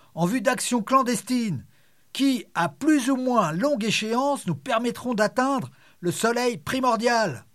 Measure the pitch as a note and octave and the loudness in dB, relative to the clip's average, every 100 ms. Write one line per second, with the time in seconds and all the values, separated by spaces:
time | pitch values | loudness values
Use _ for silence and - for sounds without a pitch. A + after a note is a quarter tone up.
0 | _ D#3+ F3+ B3+ B3+ B3 - A#3+ G3 C4+ | _ -2 0 2 0 0 0 -2 2 2
1 | B3 A#3 - B3 A3 B2+ - _ _ _ | 2 -2 -2 -2 -2 -4 -8 _ _ _
2 | _ - C#4 A#3+ - F3 E3 - D4+ D4 | _ 0 0 0 -2 -4 -4 0 2 4
3 | A#3+ B3+ B3+ A#3+ E3 E3 C#4+ C4 G#3+ - | 2 0 2 2 2 0 0 0 0 -2
4 | A3 A#3 C#4 C#4 - - - A3+ A#3+ A#3 | -2 0 0 -2 -4 -6 -4 -2 -2 -4
5 | B3 G#3+ G#3 - C4 C4+ B2 - _ _ | -4 0 0 2 0 0 -6 -12 _ _
6 | E3+ E3 A3+ A#3+ B3 A#3 - C4 B3+ A3 | -4 0 0 0 -2 -2 -4 -2 0 2
7 | A#3+ A3+ G3+ A#2 - | 2 2 0 -4 -14